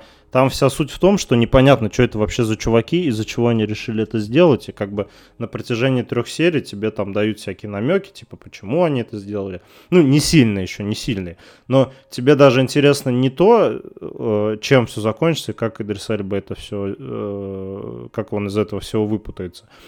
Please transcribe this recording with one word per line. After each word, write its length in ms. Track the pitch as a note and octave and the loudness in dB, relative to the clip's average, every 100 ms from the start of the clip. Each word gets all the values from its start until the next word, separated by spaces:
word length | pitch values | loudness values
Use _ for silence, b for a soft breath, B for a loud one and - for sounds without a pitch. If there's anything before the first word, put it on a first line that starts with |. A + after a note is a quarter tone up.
| b b b | b b b
там 180 | B2+ C3 | 2 2
вся 180 | - C#3 | 2 0
суть 200 | - D3 | 0 -6
в 80 | - | 0
том, 200 | F3+ G3+ | 2 2
что 160 | - B2 | 2 0
непонятно, 540 | A2+ C3+ C3+ B2+ A2 | 4 4 6 4 2
что 100 | - | 0
это 140 | A#2+ G#2+ | 0 0
вообще 260 | G#2+ - | -4 -2
за 120 | A2+ A2 | -2 -2
чуваки, 500 | - A2+ A2 E3+ E3+ | 2 0 2 -2 -2
из-за 180 | A2 | -2
чего 240 | A2 - A#2+ | -4 -2 0
они 180 | A#2 G#2+ | 0 -2
решили 360 | G#2 - A2 | -4 -6 -4
это 160 | A2 A2+ | -2 -2
сделать. 480 | G#2 C3 F3 A2+ - | -2 4 4 4 0
И 40 | |
как 200 | - G2+ | -8 -8
бы 160 | G#2 G2 b b - | -6 -8 b b -12
на 100 | A2+ | -10
протяжении 540 | A#2 - A#2 C3 B2+ | -10 -6 -2 0 0
трех 260 | A#2 A#2+ A#2+ | -2 -4 -4
серий 320 | - E3 D#3 | 0 0 0
тебе 300 | - G2+ G#2+ | -6 -6 -6
там 220 | G#2+ G2 | -4 -4
дают 260 | G2+ G#2+ G#2 | -2 -2 -2
всякие 300 | - F#2 G#2+ | -8 -12 -10
намеки, 400 | G2+ A#2+ G3 F#3+ | -6 -2 -2 -4
типа, 240 | - - F2+ | -20 -20 -20
почему 480 | - - G2 D3+ | -20 -16 -6 0
они 160 | F3 C3+ | 0 0
это 180 | A2 G#2+ | -4 -10
сделали. 420 | G2 G#2 G2 F2+ b b b | -8 -8 -8 -10 b b b
Ну, 100 | F3+ | 4
не 180 | C#3+ D3 | 6 4
сильно 400 | - E3 A#2 G2 | 4 4 4 2
еще, 240 | F#2 - | -4 -6
не 100 | G#2 | -6
сильные. 420 | A2 - G2 F2+ E2 b b - | -6 -6 -6 -8 -14 b b 0
Но 260 | C3 C3 B B | 2 2 B B
тебе 240 | - B2+ C#3+ | -4 2 6
даже 240 | C#3+ B2 | 8 6
интересно 500 | C3 D3+ C#3+ C#3 C3+ | 2 4 4 4 0
не 200 | B2 C3 | 0 0
то, 500 | C3+ F#3+ A#3 D3 A2 - - | 2 4 4 2 -2 -12 -16
э, 560 | - - A#2+ G#2+ G#2+ G#2+ | -14 -8 -2 0 0 -4
чем 260 | - C3+ A#2 | 2 2 2
все 140 | - | -2
закончится, 520 | G#2+ G#2+ E3 D#3+ - | -4 -2 -2 -2 -6
и 20 | |
как 260 | - A2+ - | -6 -6 -6
Идрис 280 | G#2 G2 - | -8 -8 -4
Эльба 260 | G#2+ G2 G2 | -6 -4 -6
это 180 | - | -6
все, 400 | G2 - G#2 G2 - | -12 -10 -8 -8 -8
э, 1120 | - A2+ G#2 G2 G2 F#2+ F#2+ G2 A2+ A#2+ A#2+ | -10 -8 -8 -8 -10 -10 -10 -10 -12 -12 -12
как 200 | - G#2+ | -10 -6
он 140 | G#2 G2+ | -4 -4
из 100 | G#2 | -2
этого 240 | G2+ G2 | -2 -4
всего 260 | - A2 G#2+ | -6 -2 -2
выпутается. 580 | G#2+ - - F2+ - _ b | -4 -6 -12 -12 -14 _ b